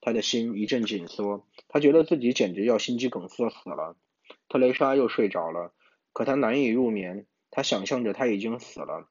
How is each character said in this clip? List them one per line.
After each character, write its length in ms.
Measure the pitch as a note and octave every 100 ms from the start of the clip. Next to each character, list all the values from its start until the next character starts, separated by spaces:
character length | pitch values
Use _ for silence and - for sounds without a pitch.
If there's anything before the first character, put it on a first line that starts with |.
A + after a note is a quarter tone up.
他 100 | -
的 120 | A#2
心 340 | G#2 A#2+ A#2 G#2
一 80 | G#2+
阵 200 | B2+ G#2+
紧 220 | G#2+ E2+
缩， 380 | - G2+ G2+ _ - _
他 120 | D3+
觉 120 | D3
得 120 | D#3
自 140 | D#3 D#3+
己 160 | A#2+
简 220 | B2 G#2+ F2+
直 80 | A2
要 140 | A2+
心 180 | - B2
肌 120 | B2+
梗 200 | A2 F2+
塞 180 | - A#2
死 180 | - -
了。 260 | C#2+ D#2 E2+ _ _ _ - _
特 80 | C#3
蕾 160 | B2+
莎 220 | B2+ C#3 C3+
又 120 | A#2+
睡 220 | - G#2+
着 220 | F#2 E2
了， 200 | E2+ F2 _ _ _ _
可 120 | - A#2
她 80 |
难 260 | C#3 B2 C3
以 100 | C3
入 200 | A#2 B2
眠。 380 | G#2+ F#2 F#2+ G#2 _ _
她 100 | -
想 240 | C#3 G#2+ F#2+
象 180 | C3+
着 80 | A#2
她 140 | G2+ B2+
已 140 | G2+
经 180 | A2+ A#2
死 200 | - -
了 280 | C#2+ D#2 F#2